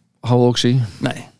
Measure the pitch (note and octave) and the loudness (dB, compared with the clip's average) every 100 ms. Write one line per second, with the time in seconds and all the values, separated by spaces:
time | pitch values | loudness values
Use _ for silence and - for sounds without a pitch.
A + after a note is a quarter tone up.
0 | _ _ A#2+ B2 B2 A#2+ A#2+ C3 A2 - | _ _ -2 2 2 2 0 0 -2 -4
1 | - - - | -6 -6 -14